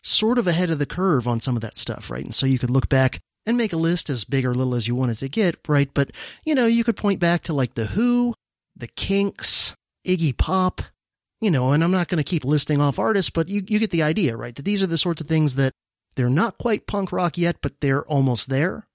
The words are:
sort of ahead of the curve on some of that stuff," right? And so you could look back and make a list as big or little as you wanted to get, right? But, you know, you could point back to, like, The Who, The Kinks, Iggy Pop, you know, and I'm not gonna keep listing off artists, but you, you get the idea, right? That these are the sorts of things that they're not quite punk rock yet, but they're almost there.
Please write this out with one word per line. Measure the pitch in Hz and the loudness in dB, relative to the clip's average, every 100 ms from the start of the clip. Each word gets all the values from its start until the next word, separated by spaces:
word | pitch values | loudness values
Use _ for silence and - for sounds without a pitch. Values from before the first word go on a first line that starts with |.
sort | - - 220 240 | 4 4 4 2
of | 185 | 2
ahead | 165 180 | 2 0
of | 151 | 0
the | 139 | -2
curve | - 190 143 117 | -2 0 2 2
on | 117 | 0
some | - 120 | 0 -2
of | |
that | 110 - | -2 -2
stuff," | - 110 - | -2 -4 -8
right? | 120 | -8
And | - 110 | -4 0
so | 135 | 2
you | 127 | 0
could | 120 | 2
look | 131 - | 0 2
back | 135 131 - _ _ - | 2 2 -2 _ _ -2
and | 240 | 0
make | 220 | 0
a | 165 | 0
list | 165 170 - | 0 0 0
as | 127 - | -2 0
big | 135 127 | 0 0
or | |
little | 123 131 123 | 0 0 0
as | 113 | -2
you | |
wanted | 120 127 113 | 0 -2 -2
to | 135 | -4
get, | 180 190 - - | 0 0 -2 0
right? | 147 139 | 0 2
But, | - 139 - - - - | 0 -4 -6 -18 -10 -2
you | |
know, | 285 233 | 2 2
you | 233 | 2
could | 233 208 | 0 0
point | 208 190 | -2 0
back | 170 170 | 2 0
to, | - | 0
like, | 147 127 | -2 -2
The | - 107 | -2 -4
Who, | 196 240 240 240 226 _ _ _ - | 0 0 2 -2 -4 _ _ _ -16
The | 117 | -14
Kinks, | - - 196 196 - - - - - _ _ - | -8 -2 0 0 0 4 4 4 -2 _ _ -2
Iggy | 180 160 - | 0 0 0
Pop, | - 185 180 - - _ _ _ _ _ | 0 2 0 -2 -12 _ _ _ _ _
you | 220 | 0
know, | 143 127 | 2 2
and | 143 | 2
I'm | 170 | 2
not | 185 170 | 0 0
gonna | 170 | -2
keep | 143 175 127 | -2 -2 0
listing | 151 - 143 | 0 2 2
off | 143 170 | 0 0
artists, | 220 208 175 | 0 0 0
but | - 165 | -2 -2
you, | 202 185 | -4 -2
you | 214 | -2
get | 185 | 0
the | 165 | 0
idea, | 156 170 160 113 | 0 0 -2 -4
right? | 117 120 | -10 -8
That | 151 | -4
these | 208 | -2
are | 190 | -2
the | 165 | 0
sorts | 180 165 | -2 -4
of | 147 | -2
things | 160 151 131 | 2 2 2
that | 135 - _ _ _ - | 0 -2 _ _ _ -2
they're | 123 | 0
not | 139 220 - | 2 0 -2
quite | 233 214 - | -2 -2 -2
punk | 202 190 | -6 -4
rock | 185 175 160 | -2 -2 0
yet, | 170 170 | -2 -2
but | - _ | -6 _
they're | 143 135 - | 0 0 0
almost | 143 135 120 - | 0 2 0 -2
there. | 135 170 82 - | 0 -2 -4 -14